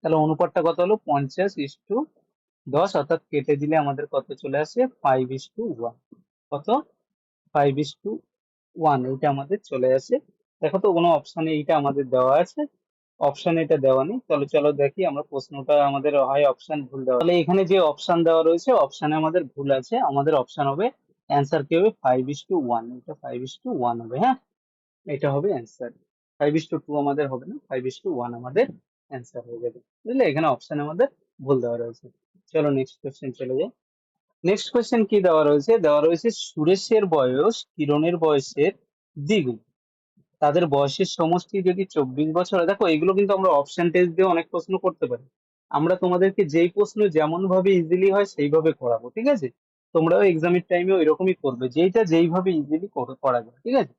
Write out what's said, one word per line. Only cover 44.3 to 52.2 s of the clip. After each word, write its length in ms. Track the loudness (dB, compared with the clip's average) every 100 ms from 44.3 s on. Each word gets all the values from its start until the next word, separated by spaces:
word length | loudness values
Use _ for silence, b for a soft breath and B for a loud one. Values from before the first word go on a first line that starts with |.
| 2 -2
প্রশ্ন 260 | -8 -4 -2
করতে 280 | -4 -4 -6
পারি, 160 | -6 -10 _ _ _ _
আমরা 260 | -2 0 0
তোমাদেরকে 500 | 0 2 2 2 0
যেই 240 | 2 2
প্রশ্ন 380 | 2 -2 2 0
যেমন 380 | 2 0 -2 0
ভাবে 220 | 2 4
ইজিলি 380 | 2 2 2 4
হয় 140 | 2 0
সেইভাবে 460 | -2 0 2 2
করাবো, 360 | 0 -2 -2 -4
ঠিক 180 | -4 0
আছে? 200 | 0 -2 _ _ _ _
তোমরাও 280 | 0 2 4
এক্সামের 400 | 4 4 2 0 2
টাইমে 240 | 0 2
ওইরকমই 400 | 4 4 2 0
করবে, 320 | 0 -4 -4 -4
যেইটা 320 | 0 2 2
যেইভাবে 460 | 2 2